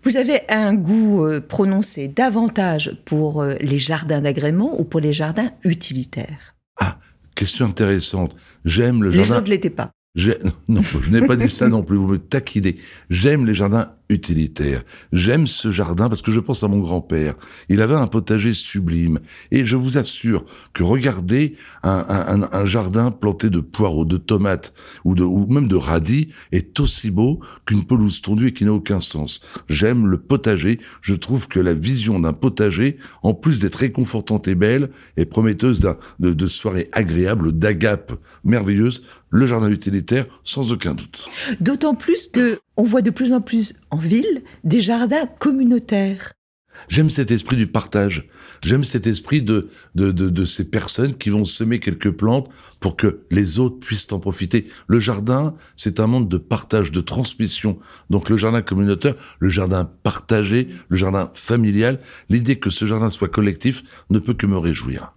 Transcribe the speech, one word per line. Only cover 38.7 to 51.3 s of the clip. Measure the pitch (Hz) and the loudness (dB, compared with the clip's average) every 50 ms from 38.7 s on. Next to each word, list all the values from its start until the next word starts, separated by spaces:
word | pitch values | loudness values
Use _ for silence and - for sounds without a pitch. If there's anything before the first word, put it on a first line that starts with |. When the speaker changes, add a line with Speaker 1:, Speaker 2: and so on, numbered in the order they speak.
| 101 98 110 123 123 - - - - - _ _ | 2 2 2 0 0 -4 -12 -18 -20 -20 _ _
Speaker 2:
Le | 82 104 131 | 2 4 4
jardin | 127 120 113 110 104 | 4 2 2 2 2
utilitaire, | 104 - - 98 101 98 85 - 117 131 127 - - - _ | 0 0 -2 -2 -2 -2 -2 0 -2 -2 -2 -4 -12 -12 _
sans | - - 139 135 113 120 | -6 -4 -2 -2 -2 -4
aucun | 104 - 113 76 | -4 -4 -6 -6
doute. | - - - - - - - - - - 285 240 - | -6 -10 -14 -18 -18 -18 -16 -14 -10 -8 -8 -4 -2
Speaker 1:
D'autant | 175 202 277 - - 311 285 | 0 0 0 0 0 0 -2
plus | 240 - - 339 359 - - | -2 0 -2 -2 -2 -2 -2
que | - 247 247 240 220 - _ _ _ | 0 2 2 2 0 -2 _ _ _
on | - 214 | 0 0
voit | 233 208 254 202 | 2 2 2 2
de | 233 | 2
plus | 233 - 262 247 254 | 0 0 0 2 2
en | 247 | 0
plus | 202 - - 226 214 - - _ _ _ | 0 0 -2 -2 -2 -2 -6 _ _ _
en | - | -6
ville | 156 160 165 190 233 302 440 349 254 - - - - - | -4 0 2 2 2 2 0 -2 -2 -4 -14 -20 -6 -2
des | 160 156 240 | 2 2 2
jardins | 202 185 233 233 240 226 254 311 311 - - - | 2 2 0 0 0 0 0 0 -2 -4 -6 -2
communautaires. | - 294 269 269 262 240 247 240 240 - 220 202 196 196 196 185 - - - _ _ _ _ _ _ _ _ - - - | 0 0 2 4 4 4 4 2 0 0 0 0 0 0 -2 -6 -10 -18 -20 _ _ _ _ _ _ _ _ -20 -10 -2
Speaker 2:
J'aime | 80 120 156 151 | 2 2 2 4
cet | 117 135 135 104 117 | 2 0 2 2 2
esprit | 110 - - 131 | 0 2 0 0
du | 123 110 | 0 0
partage. | 90 - 117 - - - 104 101 101 90 78 69 - _ - - - - - - | 0 0 -4 -4 0 0 2 2 2 0 -4 -8 -12 _ -20 -20 -20 -20 -8 0
J'aime | 78 117 135 139 | 0 2 2 2
cet | 113 - 123 92 110 | 0 -2 -2 0 0
esprit | 110 98 - - 151 151 127 | -2 -2 -2 0 0 0 2
de, | 101 110 104 90 - - - - _ _ | 2 0 0 -2 -4 -14 -20 -20 _ _
de, | 87 98 98 95 | 0 2 2 2
de, | 87 95 95 | 2 0 0
de | 87 85 95 | 2 0 0
ces | 87 - - 92 | -2 -2 -4 -6
personnes | - - 107 - - - - 120 139 127 | -4 -4 -4 -4 -4 -2 -2 0 -2 -2
qui | 123 - 107 | -4 -2 0